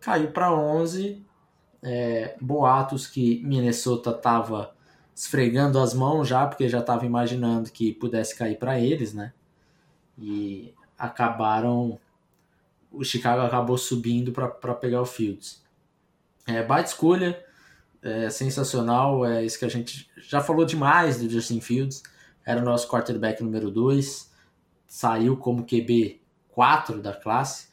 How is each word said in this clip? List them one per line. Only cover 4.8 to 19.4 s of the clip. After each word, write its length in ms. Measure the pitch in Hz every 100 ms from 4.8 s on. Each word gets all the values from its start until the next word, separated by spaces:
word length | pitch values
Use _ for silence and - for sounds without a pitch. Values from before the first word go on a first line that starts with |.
| _ _ _ -
esfregando 640 | - 139 123 123 143 135
as 160 | 127 127
mãos 320 | 131 156 131
já, 180 | 127 139
porque 240 | - 127
já 100 | 120
tava 240 | 117 120
imaginando 680 | 123 120 120 123 120 117 113
que 200 | - 110
pudesse 460 | 110 120 113 110 -
cair 180 | - -
pra 200 | 123 131
eles, 360 | 120 156 110 104
né? 180 | 107 - _ _ _ _ _ _ _ -
E 600 | 107 104 104 95 120 - _ -
acabaram, 1040 | 117 - 117 113 110 110 120 120 120 104 _ _ _ _ _ _ _ _ _
o 120 | 143
Chicago 380 | 139 123 123 123
acabou 380 | 120 123 120 123
subindo 520 | - 123 117 120 123
pra, 160 | 120 123
pra 280 | - 123 120
pegar 260 | 127 123
o 60 | 123
Fields. 580 | - 107 98 - - _ _ _ _ _ _ _ _ -
É, 160 | 113
baita 280 | 113 147 170
escolha, 540 | - 160 185 180 175 - _ _ _ _ _
é, 300 | - 110 113
sensacional, 960 | - 135 135 135 127 117 120 139 135 120
é 180 | 113